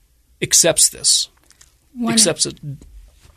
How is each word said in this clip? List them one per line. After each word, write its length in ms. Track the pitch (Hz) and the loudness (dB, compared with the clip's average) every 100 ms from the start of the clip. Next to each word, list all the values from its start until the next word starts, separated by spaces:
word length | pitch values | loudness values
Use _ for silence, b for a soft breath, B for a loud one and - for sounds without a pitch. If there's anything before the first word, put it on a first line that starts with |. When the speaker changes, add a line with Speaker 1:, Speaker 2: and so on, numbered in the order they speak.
| _ _ _ - | _ _ _ -10
Speaker 1:
accepts 460 | - - 165 151 - | 0 2 4 4 0
this, 400 | - - - - _ _ _ - _ _ | 0 0 0 -2 _ _ _ -20 _ _
Speaker 2:
One 180 | 247 233 | -8 -2
Speaker 1:
accepts 320 | 226 175 - 139 | 0 0 0 -4
it. 120 | - 147 139 - - - _ _ | -8 -12 -14 -16 -20 -20 _ _